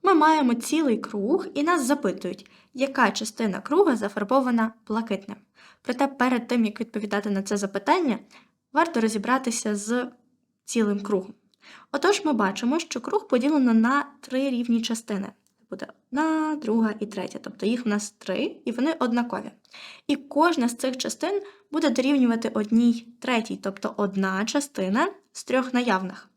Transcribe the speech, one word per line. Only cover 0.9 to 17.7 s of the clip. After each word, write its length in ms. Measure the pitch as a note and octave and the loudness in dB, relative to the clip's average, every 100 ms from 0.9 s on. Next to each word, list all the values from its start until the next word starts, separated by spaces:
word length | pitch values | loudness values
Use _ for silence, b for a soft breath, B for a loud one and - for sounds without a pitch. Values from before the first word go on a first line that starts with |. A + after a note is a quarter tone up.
| A3 | 0
круг, 480 | - G#3 G3 F4 - | -2 -4 0 0 0
і 80 | C#4 | -2
нас 220 | D4+ F4 | 0 2
запитують, 680 | B3 C#4 G#3 E3+ F3+ - - b b | 2 0 0 -4 -8 -10 -16 b b
яка 360 | B3+ C4+ C4+ A#3 | -4 -4 2 2
частина 500 | A#3 A3 - A3+ F3+ | 2 -8 -4 -4 -4
круга 360 | - D#4 G4 A#3 | 0 4 4 2
зафарбована 760 | G3+ G#3 G3+ C4 B3+ A#3 A3 - _ | -2 -4 0 2 2 0 0 -4 _
блакитним. 500 | G#3+ A3+ F#3+ G3 G#3 _ b b b | -6 -4 -6 -8 -18 _ b b b
Проте 240 | - B3 C#4 | -8 -2 -2
перед 400 | C4+ B3+ B3 A#3 | 2 0 0 0
тим, 180 | B3 | 0
як 160 | G#3+ G#3+ | 0 -2
відповідати 500 | A3 G#3+ G#3 G3+ G#3 | -8 -6 -4 -4 -2
на 120 | G3 | -4
це 140 | G3 G#3 | -2 -2
запитання, 600 | G3 G3 G3+ F4 D#4 G#3 - b b _ _ | -2 -4 0 2 2 -2 -6 b b _ _
варто 280 | C#4+ E4 D4 | 0 0 2
розібратися 760 | A3 G#3+ G#3 C4 C4 A3+ A3 G#3 | 0 -2 0 0 0 -4 -4 -4
з 320 | G3+ B3 B3 - _ _ _ _ | -2 -4 -4 -10 _ _ _ _
цілим 360 | - A#3 G#3 G3+ | -6 0 0 0
кругом. 340 | G3+ G3+ F#3 - _ _ B B B | 0 -2 -2 -16 _ _ B B B
Отож, 320 | C#4+ F4 G4+ | 0 2 2
ми 80 | D#4 | 2
бачимо, 460 | B3 G3 G3+ A#3+ D#4 | 2 0 0 0 0
що 220 | - - | -2 -8
круг 280 | - G4+ - | -2 -4 2
поділено 460 | B3 C4+ D4+ B3+ | 2 4 4 6
на 320 | A3+ A3+ C#4 C#4+ - | 6 4 2 -2 -12
три 300 | - B3+ C#4 | -6 -2 0
рівні 320 | B3 A#3+ A#3 | -2 0 0
частини. 500 | A3+ A3+ - G3+ G3 - _ _ _ | 0 -6 -4 -6 -6 -12 _ _ _
Буде 160 | G3+ - - _ | -12 -12 -16 _
одна, 460 | C4 D#4+ D#4 D#4 D4+ | -2 0 0 0 -4
друга 380 | D4+ A3+ A3+ G#3 | 0 2 2 -2
і 60 | G#3 | -8
третя, 320 | - F#3 - | -6 -8 -10
тобто 240 | - - | -14 -4
їх 180 | G3 | -2